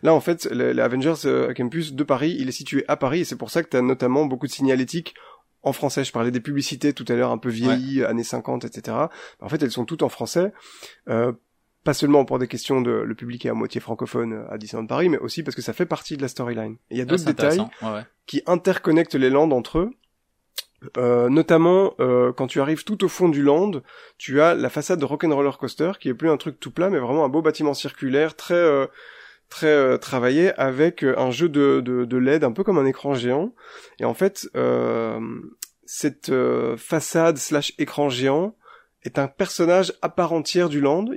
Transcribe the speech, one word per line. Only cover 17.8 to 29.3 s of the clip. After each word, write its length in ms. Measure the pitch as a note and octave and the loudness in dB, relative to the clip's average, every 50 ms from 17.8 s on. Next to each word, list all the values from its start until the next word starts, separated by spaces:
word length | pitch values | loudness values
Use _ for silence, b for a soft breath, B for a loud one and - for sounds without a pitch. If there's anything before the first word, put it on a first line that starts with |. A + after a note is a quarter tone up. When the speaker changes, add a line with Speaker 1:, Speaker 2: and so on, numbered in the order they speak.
Speaker 2:
Ouais, 180 | A2+ A2 G#2+ G#2+ | -8 -8 -8 -8
ouais. 60 | G#2+ _ _ _ _ | -10 _ _ _ _
Speaker 1:
qui 180 | - C3+ D3 - | -8 -6 -4 0
interconnectent 720 | E3+ F3+ F3 - F#3+ F#3 - - E3 D#3 E3 E3 - - | 0 0 0 2 0 0 0 2 2 2 2 2 2 0
les 140 | C3+ C3 C3 | 2 2 4
lands 200 | C3+ C#3+ D#3+ D#3+ | 4 4 4 4
entre 280 | C#3 B2 A#2 - - D#3+ | 2 0 -2 -2 -2 -2
eux. 120 | F#3 A#3+ - _ _ _ _ _ _ _ _ _ _ _ - - - _ _ _ - C3+ - | -2 -4 -6 _ _ _ _ _ _ _ _ _ _ _ -16 -16 -16 _ _ _ -18 -10 -4
Euh, 320 | B2+ B2+ A#2+ B2 A#2+ A#2+ B2 | 0 2 2 4 4 4 4
notamment, 680 | C#3 D#3+ D#3 - D#3+ D#3+ E3 F3 F#3 F#3+ G3 - - - | 4 4 4 6 6 6 6 6 6 6 4 2 2 0
euh, 320 | C3 B2+ B2 B2 B2 B2 B2 | 2 2 4 4 4 2 0
quand 140 | - C3+ | -2 -4
tu 120 | B2 - C#3 | -2 0 0
arrives 240 | C#3 D3+ D#3 - - | 0 0 -2 -4 -4
tout 220 | - G#3+ F#3 G3 | -6 -2 0 0
au 20 | |
fond 220 | E3 - - F3+ E3 | 0 0 2 2 2
du 120 | C#3+ C#3+ | 4 4
land, 300 | C#3+ D3 C#3+ E3+ G3 G#3+ E3 C3 B B B B B B B | 4 4 4 4 4 0 -2 -6 B B B B B B B
tu 240 | B - - C3 C#3+ | B -8 0 2 4
as 120 | D#3 E3+ E3+ | 4 4 4
la 160 | - B2 B2+ | 2 0 -2
façade 300 | - D3+ C#3+ - F#3 E3 | -2 -4 -2 -2 -2 0
de 60 | C#3 | 0
Rock'n'Roller 520 | B2 D3 D3 E3+ D#3+ D3 C#3 C#3+ C#3 - | -2 -2 0 0 2 2 2 2 0 0
Coaster, 360 | - C#3 A#2 - - D3+ F3+ G3+ | -4 -8 -8 -4 -2 -2 -2 -4
qui 120 | - - C#3 | -4 -4 -4
est 40 | A#2+ | -4
plus 160 | A2 D3+ E3 | 0 2 2
un 60 | D3+ | 2
truc 220 | C#3+ - D#3+ - - | 2 0 -8 -12 -12
tout 120 | - C#3 | -14 -8
plat, 180 | - D#3+ F3 G3+ | -2 0 0 0
mais 100 | G3 C#3 | 0 0
vraiment 240 | B2 A#2+ C#3 D#3+ D3+ | 0 0 2 2 2
un 60 | B2+ | 2
beau 120 | C3+ D#3+ | 2 2
bâtiment 320 | D#3 D#3 D3+ - D#3 C#3+ C#3 | 2 2 0 2 0 0 0
circulaire, 600 | - - C#3 - - C#3 C3 C3 D3 D#3 D#3 - | -2 -6 -10 -8 -6 -4 0 2 2 2 0 -2
très, 180 | - - - F3 | -6 -4 0 2
euh, 320 | F3 F3 D#3 C#3+ C3+ C3+ - B B B B B B B B | 4 6 6 4 4 0 -2 B B B B B B B B